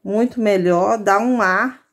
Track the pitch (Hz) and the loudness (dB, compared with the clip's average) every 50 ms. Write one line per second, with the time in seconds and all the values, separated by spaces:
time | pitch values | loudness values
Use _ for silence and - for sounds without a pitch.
0 | _ 190 202 214 240 247 - 247 220 208 202 185 175 180 175 175 185 214 226 226 | _ -4 -2 0 0 -2 -2 -2 0 0 0 2 2 2 2 2 2 0 -2 -2
1 | 202 196 196 202 226 254 254 233 202 185 185 196 233 262 254 - _ _ | 0 0 0 2 2 0 0 0 0 0 0 0 -2 -4 -6 -12 _ _